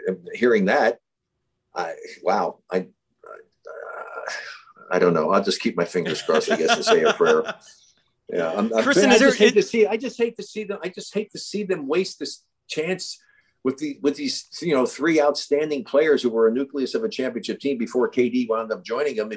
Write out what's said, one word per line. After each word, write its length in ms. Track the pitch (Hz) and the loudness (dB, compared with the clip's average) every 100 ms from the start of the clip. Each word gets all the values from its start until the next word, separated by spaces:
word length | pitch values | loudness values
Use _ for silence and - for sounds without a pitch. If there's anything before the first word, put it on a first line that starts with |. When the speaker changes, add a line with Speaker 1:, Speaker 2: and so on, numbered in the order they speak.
| 95 | -6
Speaker 1:
uh, 40 | 92 - | -8 -10
hearing 320 | 90 120 110 95 | 0 2 4 2
that, 340 | 139 117 - _ _ _ _ _ _ _ | 2 2 0 _ _ _ _ _ _ _
I, 200 | - 82 78 - - | -8 -8 -10 -16 -6
wow, 380 | 90 98 82 - _ | -2 0 -2 -6 _
I, 100 | 92 | -6
I, 20 | 90 _ _ _ - | -6 _ _ _ -20
uh, 1000 | - _ _ - - - - - - - - - - - _ - | -20 _ _ -18 -14 -14 -14 -14 -12 -10 -10 -12 -18 -20 _ -4
I 80 | 90 | 2
don't 140 | 90 | 4
know. 180 | 80 78 | 4 2
I'll 100 | 98 | 2
just 200 | 98 - | 2 -2
keep 160 | 117 87 | -2 -2
my 80 | 85 | -2
fingers 360 | 90 87 92 | -2 -4 -4
crossed, 300 | - 160 - | 0 0 2
I 60 | 220 | 0
guess, 180 | 233 226 | 2 2
and 80 | |
say 200 | 220 214 | 4 4
a 100 | - | 4
prayer. 300 | - 170 160 | 4 4 4
Speaker 2:
<laughs> 200 | 233 - - - _ _ _ _ - | 0 -10 -18 -20 _ _ _ _ -6
Speaker 1:
Yeah, 220 | 87 85 | -4 -2
I'm, 220 | 202 226 | -2 0
I'm, 100 | 226 | 2
Speaker 2:
Kristen, 260 | 254 269 262 | 2 4 6
Speaker 1:
I 40 | |
Speaker 2:
is 60 | 226 | 6
there 80 | 269 | 6
Speaker 1:
just 100 | 254 | 6
hate 120 | 214 | 4
Speaker 2:
it 40 | 208 | 4
Speaker 1:
to 60 | |
see, 260 | - 233 196 | 2 2 2
I 80 | 220 | 2
just 220 | 254 240 | -6 -2
hate 180 | 233 233 | -4 -4
to 80 | |
see 220 | 185 214 202 | -12 -10 -8
them. 140 | 196 | -8
I 60 | 180 | -8
just 240 | 190 - | -10 -8
hate 180 | 202 220 | -6 -6
to 80 | - | -10
see 240 | - 202 | -10 -8
them 240 | 190 170 135 | -4 -4 -2
waste 320 | 170 185 - | -2 -2 -6
this 240 | 143 - _ _ - | -12 -12 _ _ -10
chance 540 | 156 160 185 - - _ _ _ _ | -6 -4 -6 -8 -14 _ _ _ _
with 140 | 131 131 | -4 -4
the, 220 | 151 135 | -8 -2
with 160 | 143 139 | -2 -2
these, 320 | 139 - - - | -6 -8 -12 -8
you 120 | 170 | 0
know, 120 | 135 120 | 0 0
three 360 | - 160 160 | 0 2 4
outstanding 640 | 147 - - 143 156 143 - | 4 0 0 0 0 -4 0
players 360 | 143 160 131 | 2 4 4
who 80 | 120 | 2
were 200 | 113 113 | 4 4
a 20 | |
nucleus 440 | 123 139 143 127 127 | 2 -2 -4 -4 -2
of 100 | 110 | -4
a 40 | |
championship 520 | - 127 117 104 101 | -2 -4 -4 -6 -4
team 160 | 139 123 | -4 -4
before 320 | 113 127 117 | -2 0 0
K 180 | 131 123 | 0 0
D 200 | 127 113 | 0 -2
wound 240 | 110 110 | -2 -4
up 100 | 101 | -8
joining 320 | 95 120 147 113 | -6 -4 -2 -2
them. 160 | 107 | -6